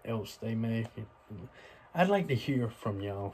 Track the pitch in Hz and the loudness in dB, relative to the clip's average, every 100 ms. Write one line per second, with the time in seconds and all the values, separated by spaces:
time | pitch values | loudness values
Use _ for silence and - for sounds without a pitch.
0 | - 113 98 - 113 113 113 113 110 - | -4 -4 -4 -8 -4 0 0 0 -2 -6
1 | 110 - - 101 117 - - - - 165 | -12 -14 -16 -14 -14 -16 -20 -20 -2 4
2 | 185 202 165 127 - 131 117 - 113 101 | 6 4 4 0 2 0 0 -2 -4 -4
3 | 101 98 98 | -4 -4 -4